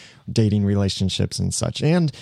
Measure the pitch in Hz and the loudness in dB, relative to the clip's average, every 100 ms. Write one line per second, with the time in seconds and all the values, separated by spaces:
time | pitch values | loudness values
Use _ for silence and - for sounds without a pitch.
0 | - - - - 107 104 101 101 98 - | -20 -18 -4 0 2 2 2 2 0 0
1 | 95 - 98 - 90 - - - 147 175 | -2 0 -2 -2 -4 -2 -4 -2 0 2
2 | 156 - | 0 -4